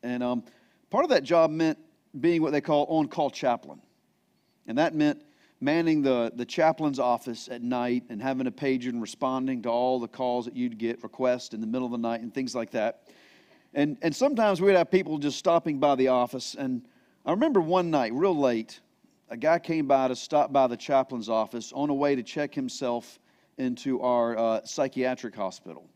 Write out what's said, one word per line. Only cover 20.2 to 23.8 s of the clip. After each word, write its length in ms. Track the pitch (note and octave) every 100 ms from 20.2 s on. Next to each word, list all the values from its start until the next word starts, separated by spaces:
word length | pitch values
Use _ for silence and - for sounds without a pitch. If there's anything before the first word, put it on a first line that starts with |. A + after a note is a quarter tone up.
| - D3+ C#3+
by 160 | C3+ C3
the 100 | A#2
chaplain's 520 | - C3+ C3 B2+ G#2+
office 440 | A2+ G#2+ A#2+ G#2+
on 180 | C3+ D3
a 40 |
way 200 | C#3 D3
to 80 | C#3
check 320 | A2+ D3+ D3
himself 640 | - C3 - C3 A#2+ - - _ _ _ -
into 420 | C3 B2